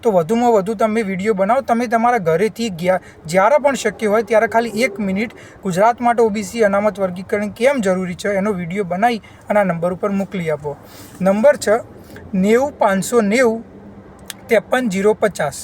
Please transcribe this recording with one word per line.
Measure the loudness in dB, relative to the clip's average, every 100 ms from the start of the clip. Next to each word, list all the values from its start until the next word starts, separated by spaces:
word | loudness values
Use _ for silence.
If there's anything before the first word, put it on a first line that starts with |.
તો | 2
વધુમાં | 2 2 2 4
વધુ | 2 0
તમે | -2 0 0
વીડિયો | -2 -4 -2
બનાવો. | 0 0 0
તમે | 0 -2 0
તમારા | 0 2 0
ઘરેથી | 0 0 0 -2 -8 -4
ગયા, | -2 -2 -4 -20 -2
જ્યારે | 2 4 4
પણ | 2 0
શક્ય | -4 -2 0
હોય | 0
ત્યારે | 2 2 2
ખાલી | 0 -2 -2
એક | -4 -2
મિનિટ | -4 -4 -6 -8 -20 -10
ગુજરાત | -6 2 2 2
માટે | 0 2
ઓબીસી | 0 0 -6 0
અનામત | 0 2 -2 -2
વર્ગીકરણ | -6 -6 -6 -4 -6
કેમ | 0 0 2
જરૂરી | 0 -2 -4 -6
છે, | -4 -2
એનો | -2
વીડિયો | -4 -6 -6
બનાવી | -4 0 0 0 -8 -20 -2
અને | 0
આ |
નંબર | 2 0 -4
ઉપર | -2 -2
મોકલી | -2 -4 -4 -4
આપો. | -4 -6 -12 -16 -20 -20 -2
નંબર | 0 4 4 4
છે | 2 0 -2 -20 -20 -20 -6
નેવું | -2 2 2 2 0
પાંચસો | 0 0 0 0
નેવું | 2 2 2 0 -10 -20 -20 -20 -20 -20 -18 -18 0
ત્રેપન | 0 2 -2 0
જીરો | 0 0
પચાસ. | 2 -2 -2 -6 -6